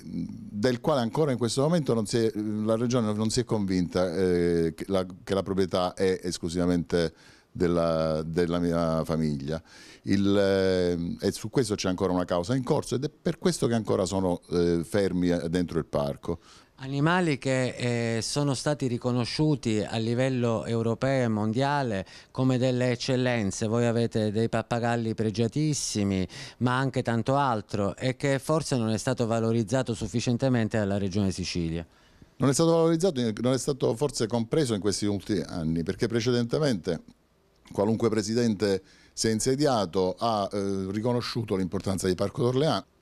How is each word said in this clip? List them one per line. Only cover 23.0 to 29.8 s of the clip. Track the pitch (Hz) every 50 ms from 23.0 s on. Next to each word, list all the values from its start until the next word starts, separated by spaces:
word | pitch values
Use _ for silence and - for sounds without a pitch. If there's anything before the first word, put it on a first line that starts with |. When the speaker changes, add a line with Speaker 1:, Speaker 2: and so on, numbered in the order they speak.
| - - 127 127 127 127 120 117 101 95 - - 113
Speaker 2:
Voi | 107 113 120 120
avete | 117 113 117 117 113 - 113 107 107
dei | 101 113 113 113
pappagalli | - 113 - - 120 117 117 117 120 120 113 113
pregiatissimi, | 107 - 107 110 92 113 117 113 - 147 156 151 143 - - - - 107 101 98 98 92 90 - - - - - - -
ma | 117 123 123 131
anche | 135 131 - 131
tanto | 117 120 113 113 107 - 131
altro, | 143 143 131 117 107 - - - 104 101 98 -
e | - - 131 123
che | - 147 139 135 131
forse | - - 156 160 156 - 143
non | 120 113 110
è | 110
stato | 101 - 131 123 - 120
valorizzato | 110 117 113 110 113 113 117 110 90 127 131